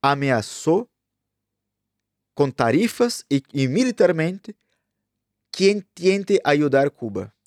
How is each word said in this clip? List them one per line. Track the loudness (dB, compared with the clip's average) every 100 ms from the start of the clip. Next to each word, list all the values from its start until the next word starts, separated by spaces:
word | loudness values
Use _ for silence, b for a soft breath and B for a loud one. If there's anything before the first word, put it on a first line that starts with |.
ameaçou | 0 0 0 0 -2 -6 0 0 -2 _ _ _ _ _ _ _ _ _ _ _ _ _ _
con | -2 -2
tarifas | 0 0 2 0 0 -2 -2 -4
y, | -4 -4
y | -4 -2
militarmente | 0 -2 2 0 2 -4 -6 -16 -20 _ _ _ _ _ _ _ _ _
quien | 0 2 2
intente | -6 -2 0 0 0 0
ayudar | 2 2 2 2 2
a |
Cuba. | _ -10 -8 -10 _